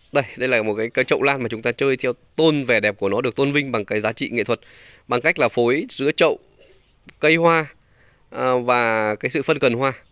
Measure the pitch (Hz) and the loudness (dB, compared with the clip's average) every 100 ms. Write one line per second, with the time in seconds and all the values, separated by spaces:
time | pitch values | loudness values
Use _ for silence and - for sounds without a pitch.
0 | _ 143 127 - 131 120 107 104 117 - | _ -4 -4 -4 -2 0 0 -2 -2 -2
1 | 127 135 139 139 117 113 120 117 139 131 | 0 0 0 0 -4 -4 -4 -2 0 0
2 | 131 120 _ - 160 147 127 110 104 98 | -2 -6 _ 2 2 2 2 2 0 0
3 | 98 104 131 123 139 143 139 113 98 107 | -2 0 -2 0 0 0 -2 -4 -2 -2
4 | 107 - 139 117 104 113 - - - - | -2 -4 -4 -4 -2 -4 -6 -20 -20 -20
5 | - 123 147 170 120 - 120 143 - - | -4 0 0 0 0 2 0 0 -4 -4
6 | 139 - 160 - _ _ - _ _ _ | -2 2 0 0 _ _ -20 _ _ _
7 | - - 151 165 170 165 151 - _ _ | -20 -2 2 4 4 2 -2 -12 _ _
8 | _ _ _ - 127 127 120 120 117 110 | _ _ _ -4 0 2 2 2 2 2
9 | 107 104 127 143 135 151 131 117 135 - | 0 -2 -4 -2 -2 0 0 2 -2 -4
10 | _ | _